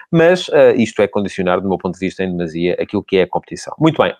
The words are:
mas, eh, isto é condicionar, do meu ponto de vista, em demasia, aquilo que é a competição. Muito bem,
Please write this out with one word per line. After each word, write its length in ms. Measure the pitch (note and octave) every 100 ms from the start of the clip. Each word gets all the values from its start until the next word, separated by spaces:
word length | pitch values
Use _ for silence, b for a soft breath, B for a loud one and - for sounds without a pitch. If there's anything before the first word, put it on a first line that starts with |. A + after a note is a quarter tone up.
| B
mas, 400 | E3 E3 F3+ -
eh, 220 | D3+ B2+ B2
isto 240 | A2+ -
é 80 | G#2
condicionar, 540 | G#2+ G2 - F2+ F2+
do 60 | F#2+
meu 100 | F2+
ponto 160 | F#2+
de 60 | E2+
vista, 220 | F#2 -
em 80 | F#2+
demasia, 460 | F2 E2+ E2 F2 -
aquilo 240 | F#2 G2+
que 140 | - F#2+
é 60 |
a 40 | F2
competição. 460 | E2+ - E2+ - -
Muito 240 | D#3+ -
bem, 120 | - -